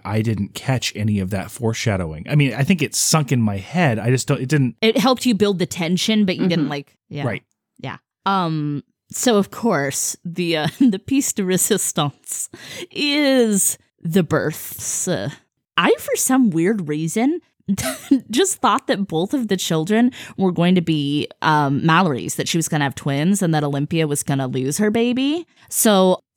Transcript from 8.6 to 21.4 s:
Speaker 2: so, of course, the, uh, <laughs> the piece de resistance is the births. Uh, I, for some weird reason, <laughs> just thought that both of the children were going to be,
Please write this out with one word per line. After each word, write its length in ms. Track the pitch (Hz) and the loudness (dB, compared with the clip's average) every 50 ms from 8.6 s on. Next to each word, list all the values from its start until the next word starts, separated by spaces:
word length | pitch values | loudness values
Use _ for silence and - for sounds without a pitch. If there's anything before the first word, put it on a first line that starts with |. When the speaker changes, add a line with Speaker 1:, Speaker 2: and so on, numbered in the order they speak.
| 147 147 147 143 - _ _ _ _ _ | -2 -2 -4 -6 -8 _ _ _ _ _
Speaker 2:
so, 260 | - - - 254 226 208 | -8 0 2 4 4 4
of 120 | 190 - | 2 0
course, 680 | - - - 233 190 147 143 139 135 - - - - - _ | -4 -2 0 0 2 2 0 -2 -2 -4 -4 -6 -6 -8 _
the, 320 | 175 165 175 180 170 165 156 | -10 -6 -4 -2 0 0 0
uh, 80 | 151 151 - | -2 -2 2
<laughs> 80 | - | 4
the 180 | - 247 190 190 | 4 4 4 2
piece 340 | - - 277 269 262 - - | -2 -2 0 0 0 0 -2
de 120 | - 196 | -2 0
resistance 1040 | 185 185 180 - - 214 190 - - - - 151 143 - _ _ - - - - - - - - - - - - - | 0 0 0 2 2 0 0 0 -2 -2 -2 -2 -2 -4 _ _ -12 -10 -10 -10 -10 -12 -18 -18 -16 -14 -14 -14 -12
is 880 | - - - 294 285 294 294 277 269 262 240 226 208 190 - - - - _ _ _ _ - | -6 -4 -2 0 0 2 2 4 4 4 4 4 2 0 0 -2 -4 -6 _ _ _ _ -8
the 200 | 170 160 196 170 | 0 0 0 2
births. 840 | - 160 143 92 151 160 - - - - - - - - - - 190 | 2 0 0 0 -2 -4 -6 -10 -14 -12 -10 -8 -8 -6 -4 -4 -4
Uh, 220 | 175 104 98 123 - - _ _ _ _ _ _ _ | -4 -4 -4 -6 -8 -12 _ _ _ _ _ _ _
I, 180 | - - - 453 554 | -2 0 0 0 0
for 180 | - 587 523 | -2 -4 -4
some 340 | - - - 262 262 254 220 | -4 0 0 2 2 2 2
weird 380 | 156 165 165 185 233 208 175 147 | 2 0 0 0 0 -2 -4 -4
reason, 520 | 151 151 160 165 - 214 233 277 330 349 - _ _ _ _ - | -4 -4 -4 -4 -2 0 0 0 -2 -2 -6 _ _ _ _ -4
<laughs> 640 | 196 - - 262 - - - - 277 254 - - | -4 -4 -4 -6 -8 -10 -2 0 0 0 0 0
just 260 | 214 254 392 370 - | 0 0 0 0 0
thought 300 | - - 226 202 254 - | 0 0 2 2 0 0
that 200 | - 233 190 202 | -2 -2 -2 -2
both 280 | - 170 156 175 202 - | -2 -2 -2 -2 -2 -2
of 140 | 285 240 214 | -2 -2 -2
the 80 | 196 | -2
children 560 | 180 - - 170 160 160 175 208 226 240 247 - - - - - | -2 -2 -2 -2 -2 0 0 2 2 2 2 0 -4 -10 -14 -4
were 160 | - 190 185 175 | -2 0 0 2
going 220 | - 170 175 185 | 2 4 4 4
to 60 | 185 | 4
be, 480 | 165 170 160 151 143 139 143 147 120 - - - | 2 2 0 0 0 0 -2 -2 -2 -4 -6 -4